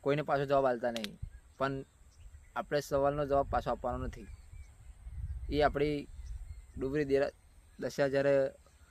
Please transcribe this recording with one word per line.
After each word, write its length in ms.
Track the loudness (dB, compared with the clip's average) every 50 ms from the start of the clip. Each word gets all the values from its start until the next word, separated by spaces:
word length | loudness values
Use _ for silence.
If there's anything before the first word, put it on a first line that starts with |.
કોઈને 200 | 2 2 2 2
પાછો 240 | 2 0 0 0 2
જવાબ 200 | 4 4 6 6
આલતા 260 | 4 2 2 0 -2
નહીં. 280 | -2 -2 -6 -6 -8 -10 -12 -12 -12 -16 -20 -20 -6
પણ 280 | -4 -2 -2 -2 -4 -8 -12 _ -20 -20 -20 -20 -20 -20 -20 -18 -20 -20 -10 -8
આપણે 240 | -8 -6 -2 -2 -2
સવાલનો 460 | -2 0 0 2 4 2 2 2 0
જવાબ 220 | 2 2 2 2 2
પાછો 220 | 0 -2 0 0
આપવાનો 260 | -4 -2 -2 -4 -4
નથી. 300 | -4 -6 -6 -8 -10 -14 -14 -16 -16 -16 -18 -16 -16 -16 -18 -20 -20 -20 -20 -18 -16 -14 -12 -10 -8 -8 -6 -6 -6 -6 -2
એ 120 | 2 4
આપણી 460 | 4 4 4 2 0 0 0 -2 -6 -8 -12 -12 -10 -10 -10 -10 -10 -12 -12 -14 -16 -16 -8
ડુબરી 280 | -6 -4 -2 0 0 2
દેરા-, 260 | 2 4 2 2 2 -2 -10 _ -20 -20 -20 -20 -20 -14 -8
દશા 280 | -8 -6 0 0 0
જ્યારે 440 | 2 2 4 4 6 6 6 4 2 -2 -8 -20 -20 -20 -20 -20 -20